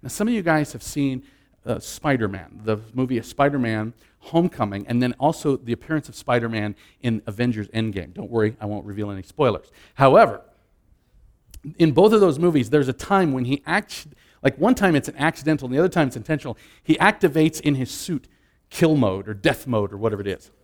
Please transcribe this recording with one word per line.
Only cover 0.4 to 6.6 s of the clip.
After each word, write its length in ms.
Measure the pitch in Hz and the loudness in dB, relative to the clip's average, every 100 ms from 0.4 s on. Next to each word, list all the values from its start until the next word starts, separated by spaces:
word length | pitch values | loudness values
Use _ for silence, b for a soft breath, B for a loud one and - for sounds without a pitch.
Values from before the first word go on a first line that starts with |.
guys 320 | 170 156 147 | 2 0 0
have 80 | 120 | -8
seen, 400 | - - 139 131 b b b _ - | -10 -4 -2 -4 b b b _ -6
uh, 140 | 113 | -6
Spider-Man, 800 | - - 156 135 107 98 82 110 | -6 -6 -2 0 -2 -6 -14 -12
the 160 | 107 107 110 | -4 -4 -4
movie 280 | 127 127 123 | -6 -2 -2
Spider-Man 760 | 117 - 143 143 120 110 107 - b b | -6 -2 0 0 -2 -2 -6 -10 b b
Homecoming, 680 | - 165 175 - 107 98 101 | -2 0 0 0 -4 -4 -4
and 160 | 120 | 0
then 100 | 123 123 | 0 0
also 380 | 143 - 151 135 | -2 0 -2 -4
the 160 | 117 | -4
appearance 360 | 117 - 156 - | -8 -4 -6 -6
of 60 | |
Spider-Man 600 | 113 - 123 117 113 | -16 -2 0 0 -4